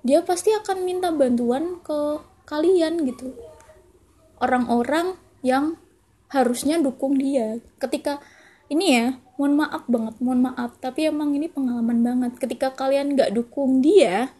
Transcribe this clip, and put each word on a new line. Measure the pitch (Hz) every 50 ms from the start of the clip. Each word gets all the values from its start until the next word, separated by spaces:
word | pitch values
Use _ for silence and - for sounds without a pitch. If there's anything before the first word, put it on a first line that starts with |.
| -
dia | 240 277 330
pasti | 339 370 359 339 - 427 427
akan | 415 415 403 381 381 370
minta | 359 359 370 370 349
bantuan | 330 294 269 247 240 233 247 233 247 277 320 349 359 339
ke | _ - 302 294 294 294 302 311 - _ _ _ _
kalian | - 302 302 311 349 381 349 320 320 330 339 302 254
gitu. | - - 262 262 - - - - - - - - - - _ _ _ _ _ _ _ _ _ _ _ -
Orang-orang | 254 247 254 247 247 240 233 240 240 240 285 320 349 370 370 - _ _ _ _
yang | - 254 254 269 294 311 339 - _ _ _ _ _ _ _ _ _ _
harusnya | - 277 247 233 247 240 - 277 320 339
dukung | 294 277 254 - 277 269 277 269
dia. | 277 269 277 262 220 214 220 233 - - _
Ketika, | _ - 247 294 285 - 294 285 277 - - - - - - _ _ _ _
ini | 285 320 392 349 262
ya, | 233 233 254 262 - _ - _
mohon | - 285 285 285 294
maaf | 302 294 - 311 -
banget, | - 240 226 226 220 226 -
mohon | 247 247 262 247 254 254
maaf, | 254 - 240 240 - _
tapi | - 254 254 - 311
emang | 311 302 294 302 294 285
ini | 285 302
pengalaman | 339 - 285 269 247 240 240 226 226 240 233
banget. | 233 240 247 247 254 240 240 -
Ketika | - 233 254 - 269 262
kalian | 262 - 269 269 277 277 285 285 285
nggak | 262 220 - 196
dukung | 233 233 - - - 277 254 262 262 254
dia | 302 415 381 277 185 175 208 254 262 -